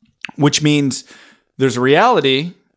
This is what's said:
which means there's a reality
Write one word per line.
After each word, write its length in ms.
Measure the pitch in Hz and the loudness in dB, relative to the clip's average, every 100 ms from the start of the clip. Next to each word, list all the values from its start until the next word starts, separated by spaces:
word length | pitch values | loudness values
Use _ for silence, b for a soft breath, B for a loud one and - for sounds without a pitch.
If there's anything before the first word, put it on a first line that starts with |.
| _ _ - - | _ _ -14 -2
which 260 | 147 - | 0 0
means 440 | 151 147 139 - - B B B B - | 0 0 -2 -6 -12 B B B B -4
there's 200 | 131 120 | -2 0
a 40 | |
reality 720 | 127 151 233 208 139 131 175 - _ | 2 2 2 2 0 -2 -4 -12 _